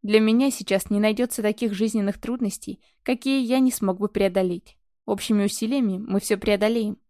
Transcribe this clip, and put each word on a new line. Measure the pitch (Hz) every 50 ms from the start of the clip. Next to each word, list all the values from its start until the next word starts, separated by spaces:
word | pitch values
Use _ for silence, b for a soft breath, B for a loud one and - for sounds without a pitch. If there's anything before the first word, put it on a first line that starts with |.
Для | - 202 214 220
меня | 220 220 220 240 269 269
сейчас | - - 202 - 196 202 - -
не | 202 202
найдётся | 214 214 214 220 247 240 - -
таких | 208 208 214 - 240 220
жизненных | 202 185 220 220 214 220 202 196 202 -
трудностей, | - - 247 247 247 202 - - - 202 196 - _ _ _ _
какие | _ - 254 247 - 262 269 269
я | 254 226 254 262
не | 262 254
смог | - - 208 190 185 190
бы | 202 208
преодолеть. | _ 196 196 190 180 190 190 180 175 180 _ - _ _ _ _ _ _ _
Общими | - 208 196 - - 220 202 202
усилиями | 202 - - - 220 277 277 247 202 190
мы | 185 214 - 190 202
всё | - - 214
преодолеем. | 196 - 214 208 190 208 220 233 233 214 208 247 _ _